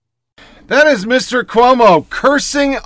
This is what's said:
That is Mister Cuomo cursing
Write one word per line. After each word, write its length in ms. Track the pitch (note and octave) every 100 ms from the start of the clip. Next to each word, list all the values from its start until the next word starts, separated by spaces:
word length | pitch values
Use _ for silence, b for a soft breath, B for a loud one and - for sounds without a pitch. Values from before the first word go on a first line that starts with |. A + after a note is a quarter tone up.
| _ _ _ _ b b -
That 220 | C4 D4+
is 180 | A#3+ G#3+
Mister 380 | B3+ - B3
Cuomo 680 | - A3 B3 B3+ A3 D#3+ -
cursing 680 | - B3+ C#4+ - C#4+ C#4 B3+